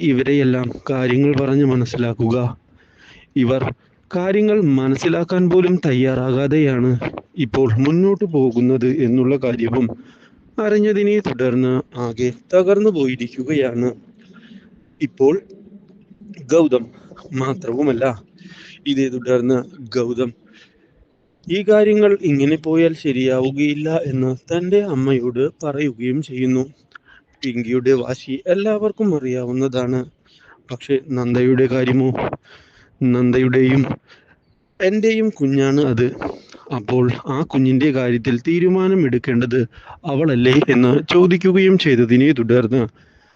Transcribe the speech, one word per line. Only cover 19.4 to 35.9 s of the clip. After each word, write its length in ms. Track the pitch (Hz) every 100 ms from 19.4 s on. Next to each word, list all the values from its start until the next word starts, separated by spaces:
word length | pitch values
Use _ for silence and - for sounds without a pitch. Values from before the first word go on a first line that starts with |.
| 120 131 120 - 120 123
ഗൗതം 340 | 120 120 127 117 _ - _ _ _ _ _ _ _ _ - 185
ഈ 40 | 202
കാര്യങ്ങൾ 420 | 214 214 208 208 202 170
ഇങ്ങനെ 260 | 143 139 156 156
പോയാൽ 280 | 160 165 160
ശരിയാവുകയില്ല 840 | 151 127 131 131 131 139 147 147 151 160 147
എന്ന് 220 | 131 127 131 -
തൻ്റെ 300 | 170 180 202 202
അമ്മയോട് 480 | 139 131 135 120 120 139 -
പറയുകയും 560 | 156 143 147 113 123 135 147
ചെയ്യുന്നു. 360 | 127 127 127 135 - _ - _ - _ _
പിങ്കിയുടെ 500 | 135 120 113 127 123 131
വാശി 340 | 120 131 - 135 185
എല്ലാവർക്കും 540 | 185 208 214 214 208 214 156
അറിയാവുന്നതാണ്. 840 | 131 127 123 127 135 127 123 127 123 _ _ _ _ - -
പക്ഷെ 260 | 123 - 135 139 123
നന്ദയുടെ 480 | 123 123 127 127 131
കാര്യമോ? 360 | 131 127 131 131 123 - - _ - _ _ _ - 131 123
നന്ദയുടെയും 680 | 123 127 131 127 131 135 131 - _ - _ _ _ _ _ - 190
എൻ്റെയും 380 | 214 220 220 220 -
കുഞ്ഞാണ് 420 | 139 139 135 139 143